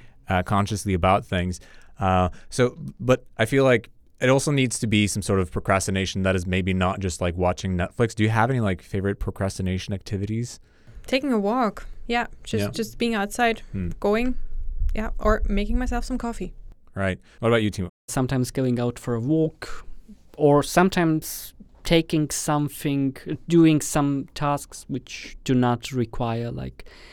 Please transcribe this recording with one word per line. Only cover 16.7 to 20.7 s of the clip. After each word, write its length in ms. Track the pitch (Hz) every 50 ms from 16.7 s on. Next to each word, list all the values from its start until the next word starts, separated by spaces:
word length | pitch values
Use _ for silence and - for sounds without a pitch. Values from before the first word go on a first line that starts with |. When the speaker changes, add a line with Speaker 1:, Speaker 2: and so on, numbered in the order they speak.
| - - - - -
Speaker 1:
Right. 240 | 95 98 95 90 - - - - -
What 100 | 120 117
about 120 | 117 117
you, 80 | 107 104
Timo? 180 | 95 - 90 87 - _ _
Speaker 3:
Sometimes 440 | - - 135 131 123 135 127 123 123
going 280 | - 139 131 127 120 120
out 180 | 120 123 120
for 160 | - - - 120
a 60 | 113
walk, 640 | 113 135 156 160 156 156 156 - - - - - - - - - - - - - - - -
or 260 | - 151 143 143 147 -
sometimes 920 | -